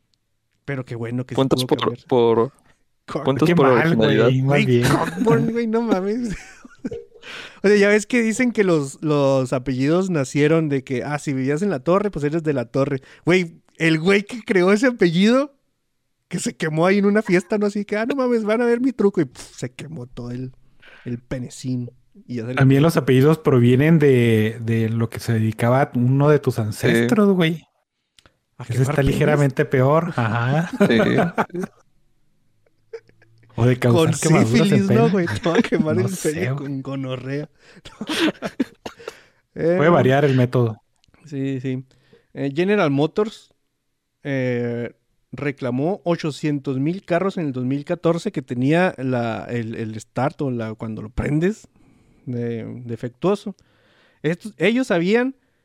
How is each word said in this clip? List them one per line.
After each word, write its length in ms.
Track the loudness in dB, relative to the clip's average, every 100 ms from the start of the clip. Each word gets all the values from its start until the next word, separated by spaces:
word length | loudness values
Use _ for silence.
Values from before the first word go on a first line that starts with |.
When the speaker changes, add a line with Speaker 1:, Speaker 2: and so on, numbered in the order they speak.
| _ _ _ _ _ _ -10
Speaker 1:
Pero 200 | -10 -8
qué 100 | -10
bueno 280 | -8 -8 -6
que 100 | -2
sí 20 |
Speaker 2:
Puntos 280 | 0 0 0
Speaker 1:
pudo 40 |
Speaker 2:
por, 100 | -2
Speaker 1:
cambiar. 280 | -2 -6 -2
Speaker 2:
por, 440 | 2 4 4 0 -4 _ _ _ _ -12
Speaker 1:
Cor- 180 | -6 -2
Speaker 2:
puntos 220 | 2 2
Speaker 3:
Qué 60 | 4
Speaker 2:
por 120 | 6
Speaker 3:
mal, 80 | 4
Speaker 2:
originalidad. 460 | 4 2 2 4 4
Speaker 3:
güey, 140 | 2
más 60 | 2
Speaker 1:
Güey, 180 | 2 4
Speaker 3:
bien. 220 | 2 4
Speaker 1:
Cockburn, 640 | 0 -2 -2 2 2 2
güey, 140 | -2 -2
no 160 | -2
mames. 540 | 0 -2 -2 -4 -6 -8
<laughs> 60 | -12 -20 -20 -16 -12 -12 -14 -20 -20 -18 -18 -4 2
O 40 |
sea, 80 | 4
ya 120 | 4
ves 180 | 2 2
que 160 | 0
dicen 300 | 0 0 0
que 100 | 2
los, 400 | 2 2 0 -6
los 500 | -2 2 2 2 0
apellidos 580 | -4 -4 -2 0 0 0
nacieron 580 | -2 -2 0 2 2 0
de 160 | -4 -4
que, 180 | -6
ah, 160 | -6 -8
si 140 | -6
vivías 300 | -4 -2 -2
en 80 | -2
la 100 | -4
torre, 320 | 0 0 0
pues 120 | -4 -4
eres 200 | -2 -2
de 80 |
la 140 | -4 -4
torre. 340 | -2 -2 -4 -10 -8 0
Güey, 360 | 0 0 -8 _ _
el 200 | 0 2
güey 240 | 2 0
que 220 | 0 -10 -2
creó 260 | 2 4
ese 140 | 4 2
apellido, 640 | 2 0 4 4 4 0 -8 _ _ _ _ _ _ _
que 100 | -8
se 180 | -8 -6
quemó 300 | -4 0 2
ahí 120 | 2
en 80 | 2
una 160 | 0
fiesta, 360 | 2 0 0 -2
¿no? 80 | -2
Así 180 | -4 -6
que, 120 | -4
ah, 100 | -4
no 80 | -2
mames, 300 | 0 0 0
van 180 | 0
a 40 | 2
ver 140 | 0
mi 120 | 0
truco. 280 | 2 0 2
Y, 40 | -2
pf, 300 | -6 -20 -12
se 160 | -12
quemó 340 | -12 -14 -14 -14
todo 240 | -14 -12
el... 220 | -10 -12 -14 _ _ -20 -18 -10
El 140 | -10
penecín. 720 | -8 -10 -10 -10 -6 -6 -8 -14 _ -20 -12
Y 80 | -8
ya 60 |
se 60 | -6
le 40 | 2
Speaker 3:
También 280 | 4 6
los 140 | 4 2
apellidos 420 | 2 4 6 4
provienen 600 | 4 4 6 6 6 6
de, 600 | 6 6 4 4 2 -2
de 260 | -4 -2 0
lo 200 | -2 -4
que 80 | -6
se 140 | -4
dedicaba 580 | 0 0 0 2 2 2 0
uno 320 | 0 2 4
de 100 | 4
tus 220 | 2 -2
ancestros, 680 | -6 -2 0 2 2 2 2
Speaker 2:
Sí. 40 | 4
Speaker 3:
güey. 300 | 2 -2 -8 _ _ _ _ _ _ _ _ _
Speaker 1:
¿A 40 |
Speaker 3:
Ese 120 | -6 -2
Speaker 1:
quemar 80 |
Speaker 3:
está 120 | 0 2
Speaker 1:
penes? 160 | 0
Speaker 3:
ligeramente 520 | 2 2 2 2 0 0
peor. 480 | 2 4 2 0 -2
Ajá. 560 | -2 0 0 0 -2 0 2
Speaker 2:
Sí. 120 | 4
Speaker 3:
<laughs> 680 | 2 2 0 -2 -6 -6 -10 _ _ _ _ _ _ _ _ _ _ _ _ -20 -20 _ _ _ _ -2
O 60 | 0
de 140 | 2
causar 320 | 2 2 2
Speaker 1:
Con 80 | 0
Speaker 3:
quemaduras 320 | 2 2 2
en 120 | 2 2
Speaker 1:
sífilis, 180 | 2
¿no, 60 | 2
Speaker 3:
pene. 200 | 2 2
Speaker 1:
güey? 160 | 2 -2
Te 220 | -4 0
va 100 | 0
a 40 |
quemar 340 | 0 0 0 0
Speaker 3:
No 60 |
Speaker 1:
el 60 | -2
Speaker 3:
sé, 220 | -2 -4
Speaker 1:
pene 140 | -4 -4
Speaker 3:
güey. 40 | -4
Speaker 1:
con 240 | -6 -8
gonorrea. 680 | -8 -8 -8 -8 -8 -8 -10 _ _ -20 -20
<laughs> 1700 | -16 -10 -2 -2 -4 -10 -8 -8 _ -20 -18 -18 -20 _ _ _ -4
Speaker 3:
Puede 320 | -2 2 4
Speaker 1:
Eh, 20 |
Speaker 3:
variar 360 | 4 4 2 2
el 100 | 2
método. 400 | 2 2 0 -4 _ _ _ _ -14
Speaker 1:
Sí, 360 | -8 -6 -6
sí. 240 | -6 -8 -10 _ _ _ _ -8
Eh, 180 | -6 -2
General 360 | 0 0 0
Motors, 640 | 0 0 -2 -4 -6 _ _ _ _ _ _ _ _
eh, 720 | -8 -4 -2 -2 -4 -6 -8 -12 _ _ _
reclamó 720 | -8 -8 -6 -6 -4 -4 -4 -4
ochocientos 760 | -4 -4 -6 -6 -4 -4 -4
mil 240 | -4 -6 -4
carros 340 | -2 -2 -4
en 80 | -6
el 60 |
dos 120 | -6 -4
mil 200 | -6 -6
catorce 440 | -4 -2 -2 -4
que 120 | -8
tenía 520 | -8 -4 0 2 0 -2
la, 480 | -4 -2 -2 -6 -6
el, 260 | -8 -6 -8
el 240 | -8 -10
start 440 | -10 -4 -4 -4
o 80 | -6
la, 240 | -4 -6 -8
cuando 260 | -10 -10
lo 80 | -10
prendes, 580 | -6 -2 0 0 -4 -12 _ _ _ _ _ -10
de, 560 | -8 -6 -8 -10 -14 -12
defectuoso. 720 | -10 -10 -4 -2 -2 -6 -16 _ _ _ _ _ _
Estos, 300 | -6 -6 -10 -2
ellos 300 | 0 0 0
sabían 460 | 0 2 0 0 -6 _ _